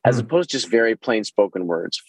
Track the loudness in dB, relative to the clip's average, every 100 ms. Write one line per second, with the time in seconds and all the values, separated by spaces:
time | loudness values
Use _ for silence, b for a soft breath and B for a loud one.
0 | 0 0 0 -2 -2 -4 0 2 2 0
1 | -2 -2 0 0 0 0 -2 -2 -4 -8